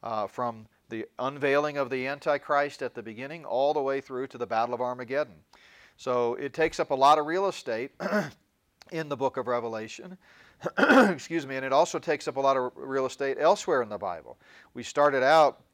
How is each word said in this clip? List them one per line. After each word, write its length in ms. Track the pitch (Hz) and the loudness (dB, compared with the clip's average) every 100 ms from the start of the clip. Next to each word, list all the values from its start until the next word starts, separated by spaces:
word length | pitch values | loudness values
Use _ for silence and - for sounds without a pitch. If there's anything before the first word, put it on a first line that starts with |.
uh, 240 | 117 110 101 | -6 -4 -4
from 400 | - 123 113 107 _ _ | -4 -6 -6 -16 _ _
the 180 | 113 - - | -10 -10 -6
unveiling 600 | 127 143 143 139 151 143 | -6 -2 2 2 0 -2
of 120 | 135 | -4
the 160 | 131 131 | -4 -4
Antichrist 760 | 143 160 143 - 143 143 - | -6 -2 -2 0 0 0 -4
at 120 | 127 | -8
the 80 | - | -8
beginning 420 | 110 107 135 165 | -12 -12 -12 -12
all 300 | 151 120 143 | -4 0 2
the 80 | 151 | 2
way 180 | 135 139 | 0 -2
through 260 | - 127 135 | -4 -8 -8
to 100 | 123 | -8
the 80 | 117 | -4
Battle 280 | 113 120 | -2 -2
of 60 | 120 | -2
Armageddon. 540 | 123 123 120 135 147 82 _ _ - - - _ | -4 -6 -6 -4 -4 -8 _ _ -20 -20 -20 _
So 380 | - 123 120 | -2 0 0
it 180 | 120 139 | -2 -6
takes 260 | 147 160 - | -2 -2 0
up 120 | 160 | -2
a 40 | |
lot 240 | 131 139 156 | 4 6 6
of 80 | 147 | 4
real 220 | 175 196 | 0 -2
estate 420 | - - 110 135 _ | -4 -6 -6 -6 _
<clears throat> 920 | 190 208 151 - _ _ _ _ - | -4 -2 -4 -10 _ _ _ _ -12
in 160 | 165 156 | -10 -8
the 80 | 139 | -2
book 200 | 135 131 | -2 -2
of 120 | 120 | -2
Revelation. 680 | 120 117 110 110 - 180 185 _ - - _ | -2 -4 -8 -10 -14 -16 -18 _ -20 -20 _
<clears throat> 160 | - - | -8 0
Excuse 680 | 294 262 214 160 - 165 135 | 6 6 6 2 -4 -6 -4
me, 100 | 135 | -6
and 100 | 131 | 2
it 60 | |
also 260 | 135 175 170 | 4 4 0
takes 300 | - 151 - | -2 -2 -2
up 80 | 135 | 0
a 40 | |
lot 160 | 135 135 | 2 2
of 160 | 127 - | 0 -6
real 280 | 135 135 | -6 -2
estate 320 | 131 - 139 135 | -2 -2 -4 2
elsewhere 440 | 156 202 - 143 | 4 2 2 0
in 60 | 113 | 0
the 100 | 104 | -4
Bible. 400 | 98 85 60 62 _ - _ | -6 -8 -14 -20 _ -20 _
We 80 | - | -14
started 400 | 117 - 147 139 | -8 2 4 4
out 380 | 127 160 143 - _ | 4 6 6 2 _